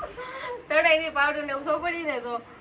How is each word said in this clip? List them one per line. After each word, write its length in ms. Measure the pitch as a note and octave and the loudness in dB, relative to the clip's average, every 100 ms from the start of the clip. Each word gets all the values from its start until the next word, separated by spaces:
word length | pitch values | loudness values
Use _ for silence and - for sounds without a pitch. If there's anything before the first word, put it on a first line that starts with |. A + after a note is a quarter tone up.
| - - - - - - | -4 -8 -12 -10 -10 -8
તળાઈ 340 | - D4+ E4+ D#4 | 0 4 6 4
ની 120 | D#4+ | 2
પાવડર 320 | C#4 C#4+ D4 | 2 2 2
ને 100 | D4 | -2
એવું 120 | C#4 | -2
સોંપડી 380 | D4 D4+ E4+ E4+ | 0 0 0 -2
ને 180 | D#4+ B3+ | -2 -4
તો. 140 | A#3 A#3 - - | -4 -6 -8 -20